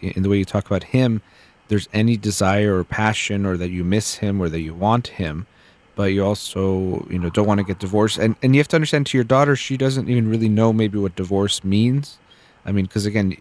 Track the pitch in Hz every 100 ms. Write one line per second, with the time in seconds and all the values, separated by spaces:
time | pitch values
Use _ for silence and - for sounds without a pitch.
0 | 95 92 98 101 95 104 - 95 - 127
1 | 127 110 - - - _ - 104 - 107
2 | 113 113 107 95 95 101 104 95 85 -
3 | 107 107 - 101 98 87 90 90 87 104
4 | - - 104 98 87 82 80 85 101 120
5 | - - 85 76 107 _ _ _ _ -
6 | 98 98 98 104 - 98 95 95 92 -
7 | - 90 85 107 104 101 98 92 92 104
8 | 107 - 113 104 131 139 151 165 156 147
9 | 139 131 117 135 143 135 - 135 135 131
10 | 104 123 110 113 110 107 113 110 107 104
11 | 98 87 92 98 101 - 95 101 117 139
12 | 143 - _ _ _ _ - 101 95 107
13 | 104 107 98 -